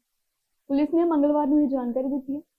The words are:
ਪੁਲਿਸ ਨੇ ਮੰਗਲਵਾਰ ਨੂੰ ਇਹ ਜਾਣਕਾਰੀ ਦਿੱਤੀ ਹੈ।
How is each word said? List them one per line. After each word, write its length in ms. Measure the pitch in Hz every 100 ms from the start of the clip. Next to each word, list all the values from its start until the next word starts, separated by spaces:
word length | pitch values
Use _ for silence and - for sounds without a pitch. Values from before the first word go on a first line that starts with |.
| _ _ _ _ _ _ -
ਪੁਲਿਸ 240 | 277 294
ਨੇ 100 | 330
ਮੰਗਲਵਾਰ 420 | 349 311 294 294 277
ਨੂੰ 160 | 302
ਇਹ 60 | 294
ਜਾਣਕਾਰੀ 400 | 269 240 247 262
ਦਿੱਤੀ 280 | 277 269 285
ਹੈ। 40 | -